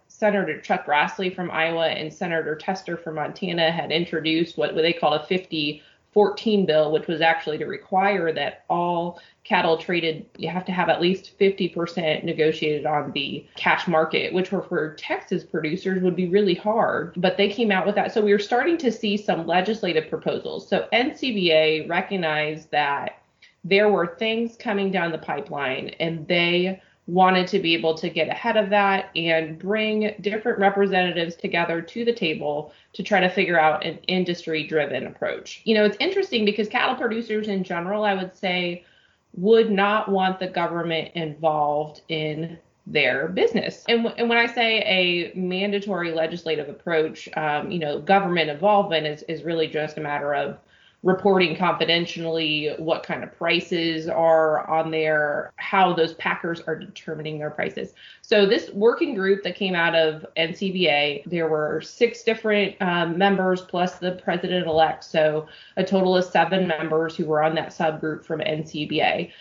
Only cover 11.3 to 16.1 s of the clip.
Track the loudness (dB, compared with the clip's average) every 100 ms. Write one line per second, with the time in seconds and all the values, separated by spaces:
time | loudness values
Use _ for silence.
11.3 | _ 2 2 -4 -2 -4 -2 -2 -2 -2
12.3 | 2 2 2 -2 -2 -2 -2 -2 -6 -6
13.3 | -10 -12 -4 0 0 2 2 2 0 0
14.3 | -2 -2 -4 -2 -4 -4 -8 -8 -8 -4
15.3 | -6 -4 -6 -4 -4 -2 0 0